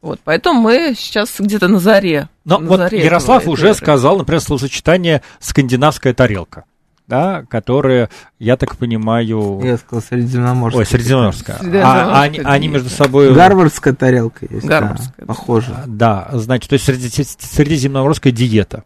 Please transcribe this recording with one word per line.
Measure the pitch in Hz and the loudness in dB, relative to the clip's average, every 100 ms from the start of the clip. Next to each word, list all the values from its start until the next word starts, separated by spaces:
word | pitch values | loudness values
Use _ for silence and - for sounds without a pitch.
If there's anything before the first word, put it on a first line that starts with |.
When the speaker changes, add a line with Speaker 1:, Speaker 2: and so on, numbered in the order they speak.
Speaker 1:
Вот, | 165 135 | -10 -12
поэтому | - 160 359 277 | -4 -2 0 2
мы | 226 247 330 240 | 2 2 0 -6
сейчас | - 214 208 - | -6 -6 -6 -4
где-то | 202 208 180 | -4 0 2
на | 202 | 2
заре, | 180 202 196 151 151 _ - | 4 2 2 -2 -4 _ -2
Speaker 2:
Но | 185 | -2
Speaker 1:
на | 165 | 2
Speaker 2:
вот | 185 | 2
Speaker 1:
заре | 180 214 | 2 2
Speaker 2:
Ярослав | 156 170 - 247 | 2 2 4 2
Speaker 1:
этого, | - | 2
Speaker 2:
уже | 151 180 | 0 2
Speaker 1:
этой | |
эры. | 208 - | 2 2
Speaker 2:
сказал, | 143 127 196 | 2 2 0
например, | 147 160 | 0 -4
словосочетание | - 143 135 - - 175 170 151 - - | -2 -4 -4 -4 0 0 2 -2 -2 -18
«скандинавская | - - 131 123 147 - 131 | -4 -2 0 2 0 0 -4
тарелка», | 123 127 98 82 - - _ _ _ _ | 2 0 0 -10 -18 -20 _ _ _ _
да, | 127 180 180 127 | -2 -2 -4 -6
которое, | 113 - 131 135 127 117 - - _ | -8 -2 -2 2 0 0 -6 -20 _
я | 113 127 | -2 0
так | 131 - | -2 -6
понимаю, | 120 113 110 117 110 110 104 98 | -6 -4 -2 -2 -2 -4 -4 -4
Speaker 3:
Я | 127 120 | -4 -4
сказал, | _ 117 | _ -10
средиземноморская. | - 123 120 127 123 123 117 120 | -6 -4 -2 -2 0 0 -2 -2
Speaker 2:
Ой, | 104 | 0
средиземноморская. | 120 120 131 110 90 - - | 0 0 2 0 -2 -10 -10
Speaker 1:
Средиземноморская | 185 190 131 127 123 | -2 2 4 4 2
Speaker 2:
А, | 135 | 2
они, | 143 151 | 0 -2
они | 143 | -2
Speaker 1:
тарелка. | 139 156 | 0 0
Speaker 2:
между | 147 127 | -4 -4
собой | - 135 135 139 | -2 2 6 6
Speaker 3:
Гарвардская | 135 185 196 165 - 147 131 | 8 8 6 4 2 -2 0
тарелка | 131 123 113 - - | 2 2 -2 -8 -12
есть, | 107 139 | -8 -2
да, | 151 | 0
Speaker 1:
Гарвардская, | 107 - 127 - | 0 -4 -10 -14
да. | - | -12
Speaker 3:
похоже. | 113 - 117 123 - | -10 -2 -2 -2 -10
Speaker 2:
А, | 135 | -12
да, | 107 117 101 87 | -2 0 0 -4
значит, | 131 113 127 - | -6 -2 -4 0
то | |
есть | 139 - | 0 0
среди-, | 127 123 127 135 - - - | -2 -4 -6 -6 -10 -8 -2
средиземноморская | 143 156 135 139 135 156 139 | 0 0 -2 -2 -2 0 0
диета. | 113 123 107 95 - | 0 0 0 -2 -10